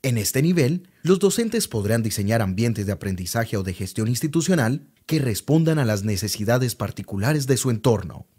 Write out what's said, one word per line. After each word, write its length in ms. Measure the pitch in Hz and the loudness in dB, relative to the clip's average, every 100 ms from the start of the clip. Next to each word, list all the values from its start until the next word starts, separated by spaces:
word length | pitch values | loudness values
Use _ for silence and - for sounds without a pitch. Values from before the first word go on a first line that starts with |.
En 140 | 135 117 | 0 0
este 240 | 98 131 | 0 2
nivel, 460 | 160 175 127 175 - _ | 2 4 2 0 -6 _
los 180 | 156 185 | 0 4
docentes 480 | 196 190 226 226 - | 4 2 0 -2 -2
podrán 340 | 110 101 117 | -2 0 0
diseñar 400 | 110 101 101 117 | 0 -2 0 2
ambientes 440 | 98 92 117 104 101 | 0 0 0 0 -4
de 80 | |
aprendizaje 640 | 98 101 90 90 117 110 104 | -4 -4 -4 -4 -4 -2 -2
o 60 | |
de 100 | 95 | -4
gestión 340 | 92 95 - 110 | -6 -6 -2 -2
institucional 800 | 123 160 165 160 175 113 139 - _ - | -2 0 0 2 2 2 -2 -8 _ -4
que 140 | 156 | -2
respondan 600 | 131 98 - 160 160 156 | 0 -4 2 4 4 2
a 60 | 117 | 2
las 200 | 104 107 | 0 0
necesidades 720 | 95 107 - 104 123 127 - | -2 -4 -4 0 2 0 -2
particulares 680 | 101 - 95 98 117 151 135 | -8 -8 -8 -2 0 0 2
de 120 | 127 | 0
su 140 | 131 | 2
entorno. 540 | 113 131 104 85 - - | 2 2 2 -2 -14 -18